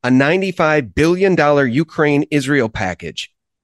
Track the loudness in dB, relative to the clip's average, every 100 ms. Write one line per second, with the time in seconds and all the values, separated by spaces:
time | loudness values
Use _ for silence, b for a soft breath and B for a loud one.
0 | 0 2 2 0 -2 -2 0 0 -2 0
1 | 0 2 2 2 2 2 2 -2 -2 -2
2 | 0 0 0 -2 0 0 -2 -4 -6 -6
3 | -10 -12 -16 _ _ _